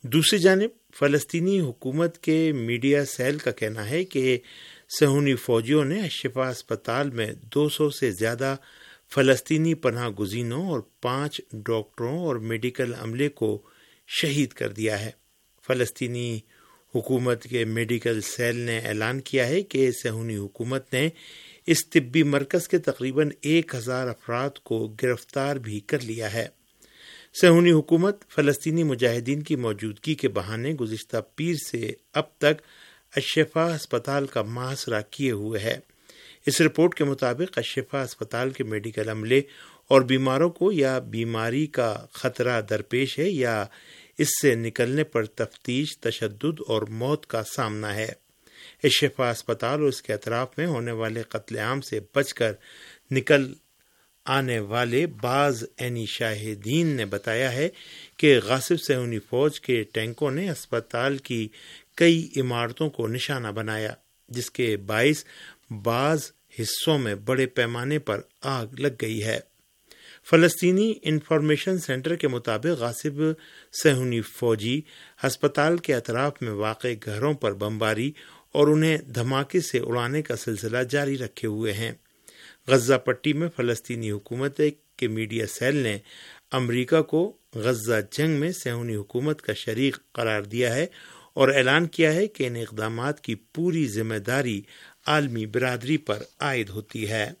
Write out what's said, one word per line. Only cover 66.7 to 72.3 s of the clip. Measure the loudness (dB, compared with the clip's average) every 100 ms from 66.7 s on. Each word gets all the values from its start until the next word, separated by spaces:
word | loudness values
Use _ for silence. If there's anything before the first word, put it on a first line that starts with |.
| -2 0 2
میں | 0 -4
بڑے | -2 0 0
پیمانے | 0 -2 -2 -2 -2
پر | -2 -6 -6 _
آگ | -4 -4 -6 -4
لگ | -4 -2
گئی | -4 -2
ہے۔ | -2 -4 -6 _ _ _ _ -20 -20 -20 2
فلسطینی | 6 6 4 2 4 2 0
انفارمیشن | 0 -2 2 2 4 2 0 -2
سینٹر | -2 -4 -2 0
کے |
مطابق | 0